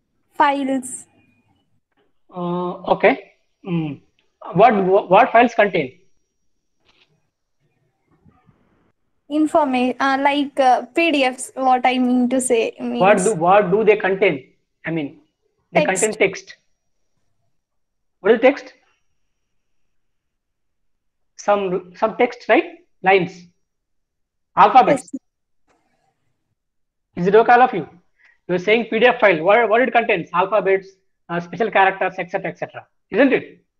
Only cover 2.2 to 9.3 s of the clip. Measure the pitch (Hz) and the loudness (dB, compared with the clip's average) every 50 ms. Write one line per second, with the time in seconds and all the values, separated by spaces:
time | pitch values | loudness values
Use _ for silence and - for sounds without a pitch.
2.2 | _ _ 185 180 175 175 175 180 180 180 185 - - - 180 - - 214 277 - | _ _ -12 -10 -8 -6 -6 -6 -6 -8 -10 -10 -4 -4 -2 2 2 2 0 0
3.2 | - - _ _ _ _ _ _ - 196 170 165 156 147 135 - _ _ _ _ | -6 -16 _ _ _ _ _ _ -10 -6 -6 -4 -4 -6 -10 -14 _ _ _ _
4.2 | _ _ _ _ - - 208 175 220 254 214 196 185 185 190 214 - 170 185 214 | _ _ _ _ -16 -6 2 4 4 4 4 2 0 0 0 0 2 2 2 2
5.2 | 262 262 - 233 254 233 - - 208 196 185 170 135 127 - _ _ _ _ _ | 2 4 4 2 2 2 2 0 0 0 -2 -4 -6 -6 -12 _ _ _ _ _
6.2 | _ _ _ _ _ _ _ _ _ _ _ _ _ _ _ _ _ _ _ _ | _ _ _ _ _ _ _ _ _ _ _ _ _ _ _ _ _ _ _ _
7.2 | _ _ _ _ _ _ _ _ _ _ _ _ _ _ _ _ _ _ _ _ | _ _ _ _ _ _ _ _ _ _ _ _ _ _ _ _ _ _ _ _
8.2 | _ _ _ 762 _ _ _ _ _ _ _ _ _ _ _ _ _ _ _ _ | _ _ _ _ _ _ _ _ _ _ _ _ _ _ _ _ _ _ _ _
9.2 | _ - | _ -6